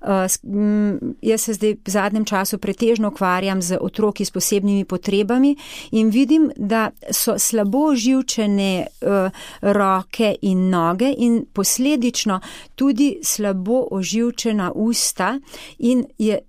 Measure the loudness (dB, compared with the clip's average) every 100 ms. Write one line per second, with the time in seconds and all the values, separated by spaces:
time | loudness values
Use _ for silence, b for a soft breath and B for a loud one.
0 | -2 -2 0 -4 -4 -2 2 2 0 -2
1 | -6 -4 0 0 0 -2 -2 -2 -2 -2
2 | 0 -2 -2 -2 -2 -4 -4 0 2 2
3 | 0 0 0 0 0 -2 -2 -2 -4 -2
4 | -2 0 -4 -4 -2 0 2 0 0 -4
5 | -2 0 2 4 4 2 B B B 2
6 | 2 4 4 6 4 2 -2 0 -2 -6
7 | -6 -2 0 0 0 0 2 2 2 2
8 | 2 2 0 -2 0 2 0 0 -4 -4
9 | 0 0 0 B B B 0 2 2 0
10 | -2 -2 0 0 0 2 2 2 2 2
11 | 0 2 2 2 0 -4 -2 0 0 2
12 | 0 -2 -2 -4 B B B -2 0 2
13 | 2 0 -6 -2 -2 -2 0 0 0 -4
14 | -2 0 -2 -2 -2 0 -2 -2 0 0
15 | -2 -2 -2 -2 B B B B 0 2
16 | 0 -2 0 0